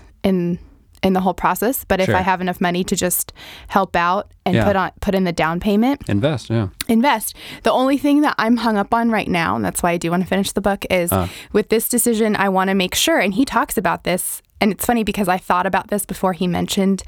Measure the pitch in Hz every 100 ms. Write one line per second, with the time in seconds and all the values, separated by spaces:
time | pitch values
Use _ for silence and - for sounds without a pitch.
0 | - - 196 185 175 170 - - _ -
1 | 190 185 185 175 170 180 208 269 - 190
2 | 190 190 185 185 180 180 180 180 190 190
3 | 180 - - - - - - 202 190 175
4 | 175 196 - - 190 180 208 196 180 -
5 | - 190 185 170 160 170 208 208 247 285
6 | - 101 139 139 - 113 95 - - 226
7 | 285 226 - - - - 226 247 262 285
8 | 294 285 294 - 220 233 226 202 196 233
9 | 233 214 - 180 165 220 190 - 175 175
10 | 165 175 170 190 190 208 202 196 - 185
11 | 170 175 87 - - 208 - 226 - 240
12 | 240 214 220 202 196 185 190 196 180 -
13 | - 311 196 190 269 226 285 - 175 170
14 | - 185 - - - - 202 - - 240
15 | 208 196 170 185 - 180 185 190 - 202
16 | - 185 185 180 180 175 180 - 190 190